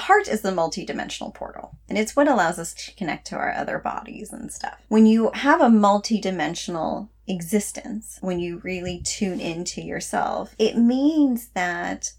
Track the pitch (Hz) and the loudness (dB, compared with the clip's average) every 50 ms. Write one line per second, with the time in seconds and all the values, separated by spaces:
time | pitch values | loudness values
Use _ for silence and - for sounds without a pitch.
0 | - - 381 415 403 - - 214 - 190 190 175 165 160 - - 165 - - - | 6 6 6 6 6 2 -2 -2 0 0 0 0 0 0 -2 -4 -6 -6 -6 -6
1 | - - - - - - - - - - - - - - - - - - 185 202 | -6 -8 -8 -10 -10 -10 -10 -12 -14 -14 -12 -14 -16 -16 -18 -18 -10 -4 -2 -2
2 | 214 214 - 285 285 302 269 214 175 165 175 170 165 - - - - - - - | -2 0 2 2 4 4 4 4 2 2 0 -2 -6 -10 -10 -12 -14 -16 -10 -8
3 | 190 165 - - - - - - 143 - - - - - - - - - - - | -6 -6 -6 -6 -8 -8 -6 -4 -4 -2 -2 -4 -4 -6 -6 -6 -6 -6 -6 -8
4 | - - - - 214 - - - - - - - - - - - _ - 214 220 | -10 -12 -14 -14 -14 -14 -14 -14 -14 -14 -12 -10 -10 -10 -10 -12 _ 2 6 6
5 | 220 220 220 226 226 214 - - - 277 302 359 311 240 226 214 208 202 202 208 | 8 8 8 6 4 2 0 0 2 4 4 6 6 6 6 6 6 6 4 2
6 | 202 - 226 202 - 196 185 175 151 151 170 - - - 175 165 160 165 156 175 | 2 0 -2 -2 0 -2 -2 -2 -2 -2 -4 -6 -6 -6 -4 -4 -4 -4 -4 -6
7 | 202 214 _ _ _ - 190 175 170 170 - 208 208 - - - - - - 214 | -8 -10 _ _ _ -6 -6 -6 -4 -2 -2 -2 -2 -4 -8 -10 -10 -8 -8 -10
8 | 220 - - - - 185 180 175 175 175 170 170 - 180 185 180 175 185 180 175 | -10 -12 -12 -8 -6 -4 -2 -2 -4 -4 -6 -8 -8 -8 -6 -6 -6 -6 -8 -6
9 | 175 - - - 208 190 180 165 - 165 165 165 175 - - - 165 165 - 170 | -6 -6 -4 -2 -2 -2 -2 -2 -4 -4 -4 -4 -6 -6 -8 -8 -8 -8 -8 -8
10 | - - - 185 - - - - 196 - - - 220 214 - - 233 233 247 262 | -6 -4 -2 -2 0 0 -2 -4 -6 -8 -2 0 0 2 4 4 4 6 6 4
11 | 277 294 320 311 294 269 247 226 - - - 190 180 180 175 175 175 180 190 202 | 4 4 4 6 4 4 2 0 -4 -6 -4 -2 -2 -2 -2 -2 -4 -4 -4 -6
12 | - - - | -8 -10 -10